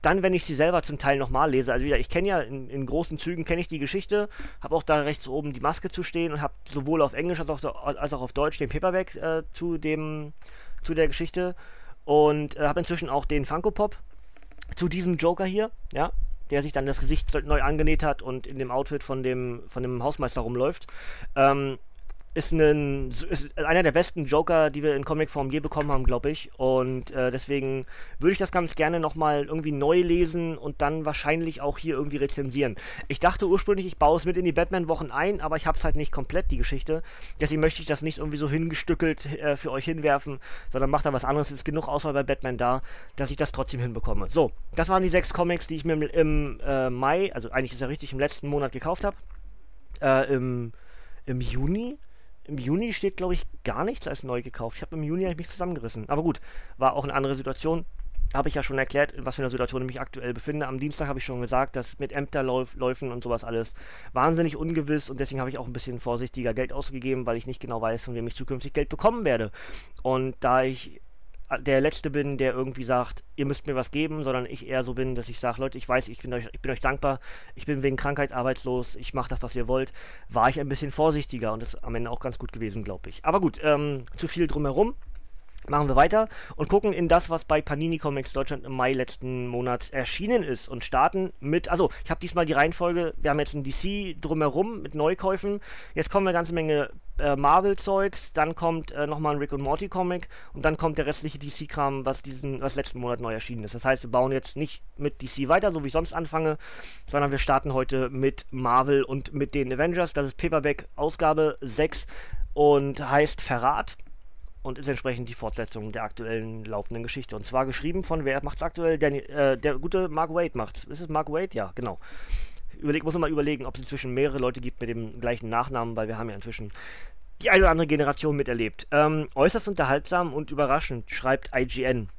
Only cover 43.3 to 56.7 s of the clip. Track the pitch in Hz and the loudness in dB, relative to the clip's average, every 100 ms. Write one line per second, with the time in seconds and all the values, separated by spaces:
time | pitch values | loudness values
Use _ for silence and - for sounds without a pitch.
43.3 | 143 151 - 131 127 123 117 - 120 - | 0 -2 -2 -4 -2 -2 0 2 4 4
44.3 | 160 139 - - - 165 190 185 180 175 | 4 4 2 -4 0 4 4 6 4 2
45.3 | - 175 175 - 160 151 156 147 165 156 | 0 2 0 -2 -4 0 0 2 4 6
46.3 | 151 147 - 139 135 131 123 135 165 196 | 6 2 -2 0 2 2 2 2 2 2
47.3 | - 113 131 131 123 131 151 - 131 143 | -2 -2 -2 -2 -2 -4 -4 -6 0 0
48.3 | - 143 147 135 131 156 185 202 - - | 0 -2 0 0 -2 -4 0 -2 -4 -12
49.3 | - - - - - - - 139 135 135 | -12 -12 -12 -14 -14 -12 -2 4 4 4
50.3 | 135 127 123 117 - - - - - - | 2 2 -2 -4 -10 -14 -14 -10 -10 -4
51.3 | 127 123 127 139 196 240 294 - - - | -2 0 2 2 0 -2 -8 -12 -14 -14
52.3 | - - 143 123 165 233 208 196 - 180 | -12 -8 -6 0 0 0 0 -2 -2 0
53.3 | - - - - 110 185 285 - 143 135 | 0 0 -4 -4 -2 -2 -2 -6 -6 -4
54.3 | 123 127 - 117 - - 160 151 170 190 | -4 -4 -6 -6 -6 -8 -4 -2 0 0
55.3 | 165 175 - 180 165 151 113 107 143 165 | -2 -8 -6 -4 -4 -6 -8 -2 2 2
56.3 | 139 - - - | 0 -4 -8 -8